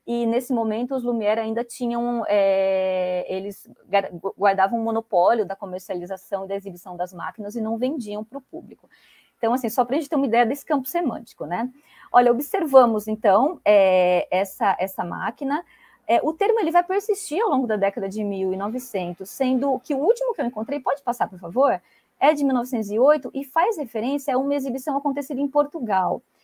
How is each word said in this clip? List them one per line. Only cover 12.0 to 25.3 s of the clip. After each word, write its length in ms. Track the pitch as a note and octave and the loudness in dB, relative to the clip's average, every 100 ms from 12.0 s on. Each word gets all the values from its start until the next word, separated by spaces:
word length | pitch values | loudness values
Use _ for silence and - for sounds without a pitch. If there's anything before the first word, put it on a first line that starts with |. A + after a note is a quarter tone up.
| - | 2
Olha, 220 | B3 A#3+ | 4 4
observamos, 760 | A#3+ D4 G4 D4+ C4 A#3 G#3+ G#3+ | 2 -2 -4 6 8 8 4 -4
então, 520 | G#3+ G#3 G3+ D4 D4+ G#3 | 0 4 4 4 2 4
é, 600 | G#3 F#3+ F#3 F3+ F3+ - | 6 6 4 4 2 2
essa, 460 | F#3 G3+ - G#3 - | -2 -2 0 0 0
essa 240 | F#3+ - | -4 -4
máquina. 600 | F3 E3+ F#3 - C4+ D4+ - _ _ _ - | -6 -6 -8 -6 -4 -4 -6 _ _ _ 0
É, 140 | A#3 | 0
o 80 | C#4 | 0
termo 260 | D#4+ G#4 A4+ | 0 0 2
ele 100 | E4 | 2
vai 120 | F4 | 2
persistir 600 | F4 G4 G4+ G4 - D#4 | 2 -2 -2 -4 -4 -2
ao 60 | A4 | 0
longo 180 | C4+ A3+ | 0 0
da 80 | G#3 | 0
década 320 | G3 G3+ G3 | 0 -2 -6
de 160 | G#3 | -4
mil 300 | G#3 G3 F#3+ | -4 -2 -2
e 40 | F#3+ | -2
novecentos, 720 | G#3 B3 B3+ F#3+ F3 F3 F#3 | -4 -6 -6 -6 -6 -8 -12
sendo 480 | - C4 C4 C#4 B3 | -4 0 2 0 -2
que 100 | - | -2
o 40 | C#4 | 0
último 360 | E4 A#4+ C5 | 2 2 -2
que 80 | - | -2
eu 40 | B3 | -4
encontrei, 340 | G#3+ A3+ C#4+ | -6 -6 -4
pode 240 | A#3+ - | -2 -2
passar, 260 | B3+ A#3+ F3 | -4 -2 -4
por 80 | F3+ | -4
favor? 440 | E3+ A3+ C#4 F3+ - _ _ _ | -4 2 2 2 -6 _ _ _
É 160 | C#4+ | 2
de 120 | D4 C#4 | 4 2
mil 80 | |
novecentos 360 | B3+ B3+ A#3+ G3+ | 0 0 -4 -2
e 80 | G#3+ | 4
oito 320 | C#4 D4+ - | 4 4 0
e 100 | C#4 | -8
faz 340 | C#4 D#4+ G#4+ F4+ | -2 0 2 0
referência 560 | B3 A3 B3 C#4+ C#4 | -6 -4 -2 -2 0
a 40 | B3+ | 0
uma 180 | C#4 C#4+ | 0 -2
exibição 400 | C4 C4 D4 C#4 | -2 -4 -4 -2
acontecida 460 | C#4+ C#4 C#4 | -2 -4 -6